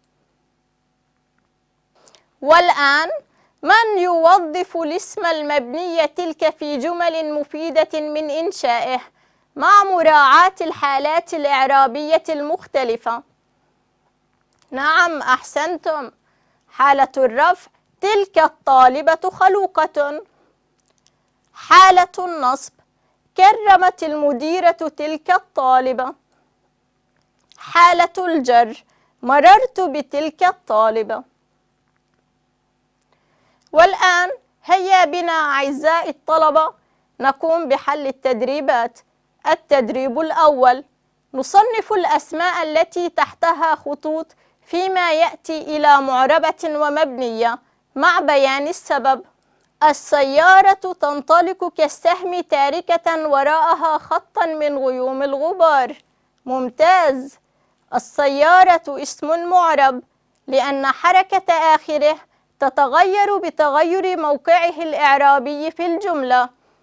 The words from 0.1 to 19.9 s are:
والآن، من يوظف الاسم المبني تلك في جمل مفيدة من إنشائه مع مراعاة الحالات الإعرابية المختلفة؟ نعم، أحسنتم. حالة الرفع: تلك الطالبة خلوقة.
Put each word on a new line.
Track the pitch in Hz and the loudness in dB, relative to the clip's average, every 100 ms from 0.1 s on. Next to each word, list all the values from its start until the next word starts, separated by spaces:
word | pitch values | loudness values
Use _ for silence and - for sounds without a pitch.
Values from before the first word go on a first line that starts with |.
| _ _ _ _ _ _ _ _ _ _ _ _ _ _ _ _ _ _ _ _ _ _ _ | _ _ _ _ _ _ _ _ _ _ _ _ _ _ _ _ _ _ _ _ _ _ _
والآن، | 277 330 349 285 277 285 330 605 - _ _ _ | 2 4 4 0 0 0 -2 -8 -14 _ _ _
من | 294 427 453 403 | 0 2 2 0
يوظف | 359 339 330 381 330 330 359 339 | 0 2 4 4 2 -6 -6 -6
الاسم | 320 339 - - 349 | -6 -8 -10 -6 -4
المبني | 320 294 294 240 294 359 330 294 | -4 -2 -4 -4 -8 -6 -2 -4
تلك | 294 349 302 320 - | -4 -10 -4 -4 -4
في | 302 285 | -8 -6
جمل | 285 349 339 320 311 | -6 -4 -4 -4 -6
مفيدة | 302 285 302 330 311 320 311 | -6 -8 -10 -4 -2 -2 -4
من | 302 302 311 | -8 -8 -8
إنشائه | 294 339 - 262 233 240 254 - _ _ _ _ - | -6 -8 -6 -4 -4 -4 -8 -10 _ _ _ _ -4
مع | 311 403 | 4 4
مراعاة | 392 359 311 302 277 294 370 381 | 4 0 4 4 6 6 4 0
الحالات | 330 - 285 269 294 320 330 | -8 -6 -4 -2 -2 -4 -4
الإعرابية | 330 285 277 269 269 269 240 311 320 320 | -6 -2 0 2 2 2 0 -2 -2 -2
المختلفة؟ | 302 294 349 - 285 254 233 240 233 - _ _ _ _ _ _ _ _ _ _ _ _ _ _ | -8 -6 -8 -6 -4 -4 -6 -6 -10 -12 _ _ _ _ _ _ _ _ _ _ _ _ _ _
نعم، | 262 285 330 349 311 | -6 -2 0 0 -2
أحسنتم. | 247 254 - - 311 339 349 311 247 _ _ _ _ _ _ | -4 -4 -4 -6 -6 -6 -6 -6 -8 _ _ _ _ _ _
حالة | - 277 277 262 269 | -2 2 2 0 0
الرفع: | 262 226 320 359 - _ _ _ | -2 2 0 0 -6 _ _ _
تلك | 381 427 392 - | -2 -2 0 2
الطالبة | 311 - - 262 254 262 311 320 370 | 0 0 0 4 4 4 -2 -2 -4
خلوقة. | - 381 392 381 - 311 | 0 0 2 -2 -2 -4